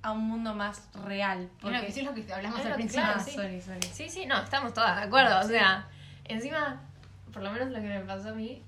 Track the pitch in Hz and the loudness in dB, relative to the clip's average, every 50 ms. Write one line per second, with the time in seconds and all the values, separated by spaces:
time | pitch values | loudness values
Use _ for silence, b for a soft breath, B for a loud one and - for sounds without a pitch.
0 | - 220 220 220 220 220 226 226 226 220 214 208 202 208 208 - - - - 202 | -4 -4 -2 -2 -2 -2 -2 -2 -4 -4 -4 -2 -4 -4 -4 -8 -14 -16 -14 -12
1 | 196 202 202 196 202 196 190 185 180 180 - - - 202 240 247 220 202 196 269 | -8 -6 -2 -2 0 0 0 -2 -4 -8 -12 -10 -6 -2 -2 -2 -2 -2 -4 -4
2 | 269 277 269 220 - - 185 190 196 208 233 233 269 226 - - 226 214 - - | -4 -4 -6 -6 -8 -6 -8 -6 -6 -4 -4 -4 -2 -2 -2 0 -2 0 0 2
3 | 214 214 208 202 185 175 - - 202 190 185 180 180 185 190 180 180 180 - - | 2 4 2 2 0 -4 -4 -4 -4 -4 -6 -8 -8 -10 -6 -6 -6 -6 -6 -10
4 | 311 320 - 370 370 262 269 190 190 - - 277 269 240 - - 233 196 180 190 | -10 -10 -8 -8 -2 0 0 0 0 0 0 0 0 0 2 4 4 4 4 2
5 | 208 202 214 269 262 233 202 190 202 214 226 226 208 190 190 190 - B B B | 0 4 8 8 8 10 8 6 4 4 4 6 8 8 6 4 -2 B B B
6 | B B B B B - 226 220 233 277 311 311 294 277 262 269 - - - - | B B B B B -6 -6 -4 -4 -4 -2 -2 -2 -2 -4 -6 -12 -16 -20 -20
7 | - - - - - - - 214 196 202 208 233 254 262 254 220 214 208 202 196 | -20 -20 -20 -20 -18 -14 -12 -8 -6 -4 -2 -2 -4 -4 -4 -4 -4 -4 -4 -4
8 | 190 190 196 190 196 214 220 220 220 226 262 - - | -4 -6 -8 -8 -8 -8 -6 -6 -6 -6 -8 -12 -16